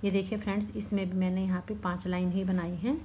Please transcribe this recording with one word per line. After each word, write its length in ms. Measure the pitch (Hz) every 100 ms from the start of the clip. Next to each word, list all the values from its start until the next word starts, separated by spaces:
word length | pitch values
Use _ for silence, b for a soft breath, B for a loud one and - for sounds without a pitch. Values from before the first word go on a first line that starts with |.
ये 80 | 202
देखिए 260 | 190 190 208
फ्रेंड्स, 360 | 208 202 208 214
इसमें 320 | 202 202 185
भी 80 | 185
मैंने 260 | 185 185
यहाँ 200 | 190 185 -
पे 80 | 208
पांच 300 | 180 180 185
लाइन 240 | 180 180
ही 120 | 185 190
बनाई 300 | 185 170 175
हैं। 220 | 214 311